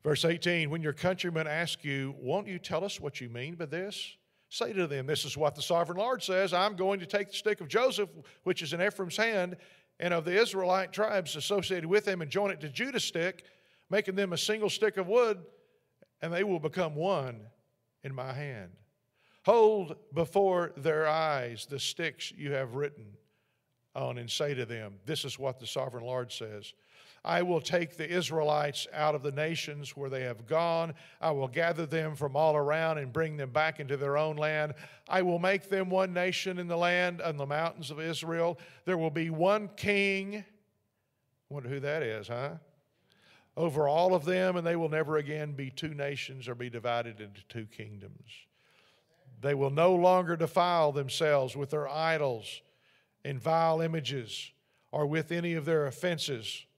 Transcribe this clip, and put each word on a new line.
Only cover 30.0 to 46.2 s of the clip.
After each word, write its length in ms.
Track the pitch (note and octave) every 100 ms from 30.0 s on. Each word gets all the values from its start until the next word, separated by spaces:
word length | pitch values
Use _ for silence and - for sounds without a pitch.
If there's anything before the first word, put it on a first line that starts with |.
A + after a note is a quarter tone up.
| C#3
they 140 | C3
have 240 | B2+ A#2 A2+
gone. 480 | D#3 E3+ E3 E3 D3 - -
I 120 | D#3+
will 160 | C#3+ C3+
gather 360 | B2 E3+ E3
them 320 | D#3+ D#3+ D#3 D3+
from 180 | D3
all 220 | C3+ D#3 D3+
around 400 | C#3+ D#3 D#3+ D#3
and 160 | C3
bring 240 | B2 D#3+ D3+
them 160 | C3
back 260 | C3 D#3 D#3
into 200 | C#3 C#3
their 180 | C#3 C#3+
own 200 | D#3 D3+
land. 380 | D3+ D3+ D3+ C3+ - - -
I 140 | F#3
will 180 | F3+ E3+
make 300 | F3+ G3 -
them 220 | G3 F#3
one 240 | F#3+ F#3+
nation 440 | F3 F3+ - F#3+ F3+
in 80 | F3
the 120 | E3+
land, 420 | F3 F3+ F3+ F3
on 160 | F3 D3
the 80 |
mountains 460 | C#3 D3 E3 D#3+ C#3
of 100 | D3+
Israel. 580 | D#3+ D#3 D#3+ E3 E3 E3 - - -
There 100 | F3+
will 140 | D#3+
be 180 | D#3 E3
one 400 | D#3+ F3+ G#3+ G3+ -
king." 680 | G3+ G3+ G3 G3 G3 G#3 G3 _ _ _ _ _ _ _ _ _ _
Wonder 180 | C#3+ A#2+
who 120 | C#3
that 220 | C#3 D#3
is, 260 | C3 A2 G#2
huh? 280 | A#2+ C#3 E3+ _ _ _ _ _ _ _ _ _
"Over 320 | - E3+ C#3+ C#3+
all 280 | D#3 F3+
of 100 | F3+
them, 320 | D3+ F#3 F#3 F3+
and 100 | E3
they 100 | E3+
will 120 | D#3+
never 300 | D#3 D3 D#3
again 340 | C#3+ D3+ D3+
be 180 | C#3 C3+
two 220 | - D#3+
nations 560 | D3 C#3+ C#3